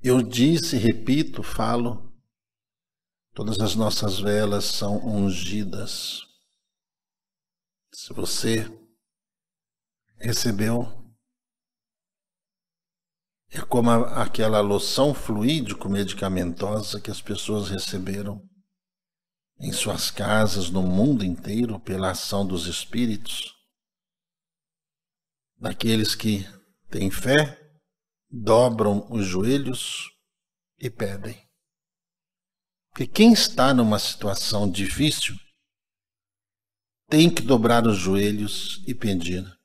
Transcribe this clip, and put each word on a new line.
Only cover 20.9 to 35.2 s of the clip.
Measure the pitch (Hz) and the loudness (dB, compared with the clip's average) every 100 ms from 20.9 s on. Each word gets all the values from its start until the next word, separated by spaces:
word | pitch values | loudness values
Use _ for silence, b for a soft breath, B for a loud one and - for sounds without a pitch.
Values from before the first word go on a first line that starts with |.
| 92 123 131 | 2 4 2
inteiro, | 95 85 - 104 120 101 | 0 -4 -6 -2 -2 -4
pela | - 92 95 | -6 -4 -2
ação | 90 - 101 | -4 -4 -2
dos | 98 92 82 | -2 -2 -4
espíritos. | 80 - 113 120 104 - - - - _ _ _ _ _ _ _ _ _ _ _ _ _ _ _ _ _ _ _ _ | -8 -6 -2 -2 -2 -4 -8 -10 -14 _ _ _ _ _ _ _ _ _ _ _ _ _ _ _ _ _ _ _ _
Daqueles | - - 117 113 110 - | -8 -4 0 2 0 -2
que | 113 104 95 - _ _ - | -2 -2 -4 -16 _ _ -10
têm | - 95 | -4 -2
fé, | - - 143 151 - - _ _ _ _ _ _ | -2 2 4 2 -4 -20 _ _ _ _ _ _
dobram | 123 107 113 123 113 104 104 - | -8 4 6 6 4 2 2 -2
os | 117 98 | -4 -2
joelhos | 92 107 139 135 123 - - - _ _ _ _ _ _ _ | 0 2 0 0 -6 -6 -10 -12 _ _ _ _ _ _ _
e | 131 | -10
pedem. | - 104 98 101 - _ _ _ _ _ _ _ _ _ _ _ _ _ _ _ | -6 -6 -4 -8 -12 _ _ _ _ _ _ _ _ _ _ _ _ _ _ _
Porque | - 127 | -8 -6
quem | - 220 | 6 8
está | 220 - - 127 | 8 4 4 4
numa | 131 113 104 | 6 4 2
situação | - - 107 98 - 104 101 | -2 -4 -4 -4 -2 0 0
difícil | 90 95 - 147 - | 0 -4 0 0 0